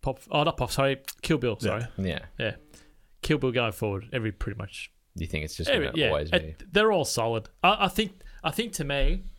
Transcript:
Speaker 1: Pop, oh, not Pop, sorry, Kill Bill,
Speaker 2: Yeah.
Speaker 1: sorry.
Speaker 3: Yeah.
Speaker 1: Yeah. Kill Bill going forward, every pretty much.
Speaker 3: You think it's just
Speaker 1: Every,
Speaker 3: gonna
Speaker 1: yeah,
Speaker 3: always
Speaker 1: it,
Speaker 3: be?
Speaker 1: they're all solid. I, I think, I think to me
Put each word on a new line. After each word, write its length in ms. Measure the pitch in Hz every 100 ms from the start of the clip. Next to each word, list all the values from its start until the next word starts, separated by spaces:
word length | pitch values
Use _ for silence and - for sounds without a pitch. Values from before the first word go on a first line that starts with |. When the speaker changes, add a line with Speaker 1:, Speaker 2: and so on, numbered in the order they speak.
| -
Speaker 1:
Pop, 140 | 123 -
oh, 120 | 147
not 120 | 151 -
Pop, 160 | 123
sorry, 280 | - 135 135 - -
Kill 140 | - 156
Bill, 180 | 123 101
Speaker 2:
Yeah. 80 | 110
Speaker 1:
sorry. 160 | 101 117 -
Speaker 3:
Yeah. 220 | 95 76 - -
Speaker 1:
Yeah. 180 | 110 - - - - - _ -
Kill 160 | - 151
Bill 120 | 131
going 200 | 123 117
forward, 360 | - 110 98 113
every 180 | 127 110
pretty 260 | 101 - 101
much. 340 | - - - _ _ 90
Speaker 3:
You 100 | 82
think 180 | 80 76
it's 100 | -
just 140 | -
Speaker 1:
Every, 180 | 254 147
Speaker 3:
gonna 100 | 160
Speaker 1:
yeah, 100 | 131
Speaker 3:
always 200 | 73 78
Speaker 1:
it, 280 | 175 78 78
Speaker 3:
be? 60 | -
Speaker 1:
they're 200 | 202 220
all 140 | 196 -
solid. 440 | - 113 113 113 _
I, 220 | 175 214 190
I 20 |
think, 240 | - 220 - - -
I 80 | 156
think 220 | - 170
to 100 | -
me 400 | 139 143 139 139 -